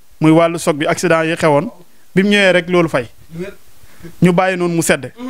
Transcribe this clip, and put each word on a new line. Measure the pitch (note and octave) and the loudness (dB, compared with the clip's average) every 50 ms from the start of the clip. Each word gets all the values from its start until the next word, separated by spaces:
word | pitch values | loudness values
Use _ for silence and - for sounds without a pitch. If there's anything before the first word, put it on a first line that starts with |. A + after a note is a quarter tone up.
| - - - - | -20 -20 -8 0
muy | D#3 D#3 | 2 4
wàllu | D#3+ E3 E3+ E3+ E3+ E3+ | 4 6 4 2 0 -2
choc | - F3 D#3+ | -4 -4 -2
bi, | C#3+ D#3 | -2 -2
accident | E3 D#3+ - - E3+ E3 E3 D#3+ | -4 -2 -2 0 0 0 0 0
yi | D#3+ E3+ | -2 -4
xewoon, | - F3+ D#3+ C#3+ C#3+ F#3 A#3+ - - - - - - - - - | 0 0 2 2 2 0 -2 -10 -16 -20 -20 -20 -20 -18 -4 -2
bi | F3+ G3 | 0 2
mu | G#3 | 2
ñëwee | G#3 G#3 G3 F#3 | 2 2 4 4
rek | F3 F3+ E3+ F3 | 2 2 0 0
loolu | F3+ F3 E3+ D#3+ | 0 0 0 2
fay. | - C3+ A#2+ - - - - - E3 E3 F3+ G3+ - - - - - - - - - - - E3 - - | 0 -4 -4 -6 -14 -20 -20 -18 -14 -12 -12 -12 -14 -18 -20 -20 -20 -20 -20 -20 -20 -18 -18 -16 -4 0
Ñu | E3+ F3+ | 2 2
bàyyi | F3 F#3+ F#3 F#3 F#3+ | 2 2 0 0 -2
noonu | F3 F3 F3 E3+ | -2 -4 -2 -2
mu | E3 | -2
sedd. | D3+ - E3+ C#3+ B2+ B2 - A#3+ B3+ | 0 0 -2 -2 -2 -12 -14 -14 -14